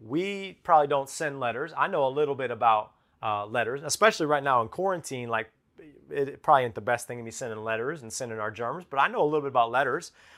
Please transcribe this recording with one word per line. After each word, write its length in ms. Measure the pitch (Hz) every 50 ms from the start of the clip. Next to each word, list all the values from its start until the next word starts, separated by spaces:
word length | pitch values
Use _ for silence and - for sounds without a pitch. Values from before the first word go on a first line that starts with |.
we 580 | 110 107 131 165 185 196 202 196 190 190 180 - -
probably 240 | - 170 156 147
don't 220 | 143 147 139 135 131
send 320 | - - 160 147 139 139
letters. 320 | 127 120 110 120 147 - 147
I 120 | 135 143
know 200 | 185 196 160 139
a 20 | 131
little 260 | 131 147 151 139 139
bit 160 | 135 131 117
about, 420 | 120 110 120 117 110 107 107 - _ _ _ _ _ _
uh, 240 | 117 110 107 104 104
letters, 360 | 107 113 120 113 110 131 143 160
especially 440 | 147 - - 202 220 214 - 165
right 160 | 147 147 143 135
now 180 | 143 131 123
in 80 | 113 110
quarantine, 580 | - - 180 196 185 170 - - 135 127 120
like, 240 | 117 113 110 113 - _ _ _ _ _ - 160 151 143 - 139 143
it, 160 | 147 143 139
it 160 | 135 135 - -
probably 220 | - 147 135 127
ain't 100 | 120 104
the 60 | 117
best 260 | 101 117 120 120 -
thing 120 | - 123 120
to 40 | 117
be 80 | 113
sending 320 | 113 - 135 120 110 110 110
letters 380 | 113 110 110 117 139 165 156
and 100 | 117 110
sending 280 | - - 131 117 110 110
our 120 | 107 107
germs, 320 | 107 110 120 117 143 180 180 -
but 80 | -
I 100 | 135 143
know 140 | 185 233 233
a 40 | 160
little 160 | 151 156 151
bit 80 | 139 139
about 220 | 123 127 117 117
letters. 400 | 120 131 143 127 131 170 180 - - _ - - -